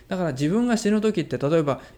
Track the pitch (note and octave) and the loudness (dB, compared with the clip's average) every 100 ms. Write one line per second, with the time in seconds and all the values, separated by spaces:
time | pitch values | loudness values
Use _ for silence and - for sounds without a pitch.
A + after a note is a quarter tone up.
0 | - F#3 E3 B2+ D3 G#3 A#3+ A3 G3+ G#3+ | -8 -4 -2 0 0 2 2 0 2 2
1 | G#3+ G3+ C#3+ B2+ C#3 E3 D3 B2+ - | 2 -2 -2 -2 0 2 2 -2 -6